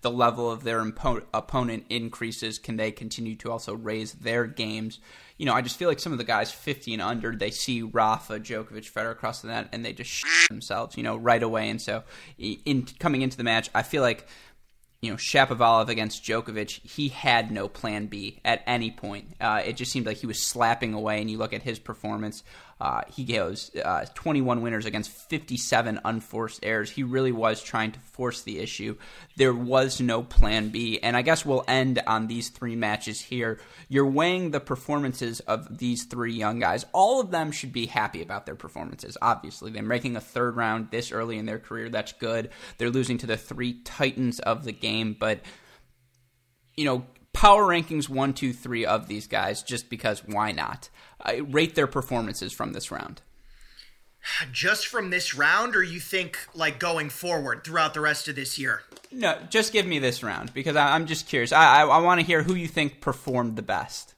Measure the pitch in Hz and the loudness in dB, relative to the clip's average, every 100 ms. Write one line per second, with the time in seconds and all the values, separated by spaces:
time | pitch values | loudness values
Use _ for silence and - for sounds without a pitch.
0 | 120 120 120 113 117 117 113 113 110 110 | -2 4 2 4 -2 -2 -2 -2 -2 -2
1 | 131 117 - 113 - 131 120 113 - 117 | -2 -2 -2 -6 -2 -2 -2 -4 -4 -6
2 | 113 - 117 113 113 110 - 110 110 107 | -6 -6 -8 -6 -8 -8 -8 -4 -4 -4
3 | 110 113 113 110 123 113 - 107 113 110 | -10 -8 -8 -8 -8 -8 -6 -8 -4 -6
4 | 110 - 113 117 113 - 110 110 110 - | -6 -8 -2 0 -2 -4 -6 -4 -6 -10
5 | - - - - 143 117 123 - 180 151 | -20 -20 -20 -4 0 2 0 0 0 0
6 | 175 135 117 110 113 - - 139 - 110 | -2 -4 0 0 0 -6 -8 -6 -6 -4
7 | 95 117 117 110 104 - - 120 113 117 | -2 -2 -4 -4 -4 -4 -4 -4 -2 2
8 | 107 110 - 110 110 113 110 107 110 - | 2 2 -4 -10 -8 -8 -8 -14 -10 -6
9 | 113 113 113 117 113 113 110 - 117 - | -6 -4 -6 -6 -8 -8 -6 -8 -10 -10
10 | 120 - 147 165 170 110 - 101 117 - | -8 -4 4 6 6 4 -6 -4 -4 -4
11 | 117 110 117 117 113 110 110 113 - 110 | -4 2 4 6 4 0 -2 -4 -4 -6
12 | - - - - 104 - - 135 123 - | -8 -20 -20 -8 -8 -4 0 0 0 -2
13 | 147 135 131 127 117 113 110 - 120 147 | 0 2 0 -2 0 0 2 -2 0 2
14 | 123 113 - - - _ _ _ _ _ | 2 2 -8 -20 -20 _ _ _ _ _
15 | 113 101 - 143 131 120 117 113 110 110 | -6 -4 4 4 6 6 6 6 4 0
16 | 110 - - 110 113 107 104 - - - | -4 -6 -2 -2 -2 -8 -8 -10 -12 -4
17 | 143 127 135 117 110 107 98 - 117 107 | -4 0 2 4 2 -6 -6 -6 -6 -4
18 | 104 104 101 - 113 117 - 120 113 - | -6 -8 -10 -4 0 0 0 -2 -2 -6
19 | 104 101 - - 110 107 98 120 123 131 | -10 -10 -14 -4 0 0 -2 -6 -4 -4
20 | 107 104 117 104 - 120 117 117 117 107 | -4 -6 -6 -4 -4 2 2 2 -2 -2
21 | 107 107 110 110 110 110 127 110 - 110 | -2 -2 -2 -4 -4 -4 -6 -8 -10 -10
22 | 107 107 107 - - - - - - 58 | -6 -4 -6 -8 -18 -20 -20 -6 -2 -2
23 | - - 127 113 85 104 - - 82 87 | -4 -8 -2 0 0 -4 -10 -6 -2 -2
24 | - - - 147 127 120 117 110 110 104 | -4 -6 0 2 2 0 0 -2 -4 -6
25 | 101 - - 107 - 123 - 117 117 107 | -8 -12 -6 -6 -4 -6 2 2 2 -2
26 | 104 113 - 113 110 - - 110 104 - | -2 -4 -6 -6 -6 -6 -2 -2 -2 -4
27 | 127 131 131 117 113 110 - 113 110 - | -2 2 2 2 0 0 -2 -2 -2 -6
28 | - - 123 120 - 107 113 - 110 107 | -18 -4 -4 -4 -8 -8 -6 -6 -8 -8
29 | - - - - 131 120 123 131 131 131 | -14 -20 -18 4 4 4 4 4 4 2
30 | 123 117 123 - 107 110 107 110 117 110 | 0 0 6 8 8 6 0 -2 -2 0
31 | 113 120 127 160 147 131 - 131 131 120 | 2 2 2 2 2 0 2 2 4 0
32 | - 110 110 117 113 - 120 117 107 107 | 0 0 0 -4 -6 -8 -6 -2 -2 -2
33 | - 107 - 123 113 110 - - - 135 | -4 -10 -6 -4 -2 -4 -10 -20 0 4
34 | 139 139 170 185 175 147 - 127 - 147 | 4 4 2 2 0 -2 -4 -8 -2 -2
35 | 139 127 120 113 - 110 156 - 123 120 | -2 -4 -6 -6 -4 -4 -4 -4 -2 -2
36 | - 120 120 117 107 117 95 104 - 175 | -6 -6 -4 -2 -2 0 0 0 -2 4
37 | 202 262 202 175 156 - 135 123 113 - | 4 4 2 -2 -2 -6 -6 -6 -2 -2
38 | 104 85 82 101 - - 80 - 80 80 | -2 -4 -8 -8 -8 -14 -12 -12 -12 -12
39 | - - 120 110 - - 104 110 107 120 | -14 -2 0 0 -4 -14 -12 -8 -2 -2
40 | 127 117 - 120 123 117 113 113 110 113 | -2 -6 -6 -2 -2 0 0 0 -2 -6
41 | 120 113 113 110 110 110 - 113 113 110 | -4 -4 -4 -4 -6 -8 -8 -10 -4 -4
42 | 107 - 113 113 110 - - - 117 127 | -6 -6 -2 -2 -4 -12 -20 -4 0 0
43 | 120 120 117 110 - - 123 120 - - | 0 -2 -2 -4 -4 -6 -4 -6 -14 0
44 | 135 131 127 120 - 110 131 104 110 110 | 0 2 -2 0 -2 -2 -4 -6 -2 -2
45 | 110 107 110 107 - - - - _ _ | -2 0 0 -2 -6 -20 -20 -20 _ _
46 | _ _ _ _ _ _ _ - 143 123 | _ _ _ _ _ _ _ -4 0 0
47 | 127 _ _ - 208 202 196 170 160 156 | -4 _ _ 6 10 10 8 4 0 -4
48 | 139 131 139 135 135 123 123 117 107 107 | -2 0 0 0 -2 -4 -4 -2 2 2
49 | 95 104 - 107 95 104 - 120 - 117 | 0 -8 -2 0 0 -2 -6 -8 -8 -4
50 | 113 104 - 101 107 80 76 - - - | -2 -2 -4 0 0 0 -4 -6 -16 -20
51 | - - - 120 143 143 160 160 135 139 | -20 -8 -4 -2 0 2 2 2 2 0
52 | - 123 107 101 95 - - - - - | -2 -2 -2 -6 -8 -6 -6 -6 -8 -10
53 | - 151 _ - - - - - - - | -10 -14 _ -20 -20 -20 -20 -20 -20 -20
54 | - _ - - 135 120 185 208 - 247 | -20 _ -6 -4 -4 -2 0 0 0 -4
55 | 190 175 - 131 147 190 240 214 180 170 | -2 -2 -2 2 4 6 4 2 0 -2
56 | - 190 175 - - 165 156 131 175 165 | -4 -4 -4 -8 -12 -2 -2 0 0 0
57 | 147 - 175 165 139 113 160 165 156 156 | -2 -6 -2 0 0 -4 -2 2 2 2
58 | 151 147 - 143 131 - 131 101 - - | 0 0 -4 -6 -6 -4 -2 -2 -6 -20
59 | - 262 202 147 - 220 220 214 185 156 | -14 0 0 0 2 2 4 2 2 2
60 | 131 120 113 87 123 - 147 147 143 156 | 0 0 -4 -6 -6 -4 0 4 4 4
61 | 160 160 - 143 120 156 156 135 151 147 | 0 -4 -2 -2 4 10 12 10 10 8
62 | 175 180 165 165 165 185 165 - 147 - | 8 4 4 2 2 -2 -2 -2 -2 -2
63 | - 127 - 123 117 110 101 95 - - | -4 -4 -2 0 0 -4 -2 -2 -4 -12
64 | - | -16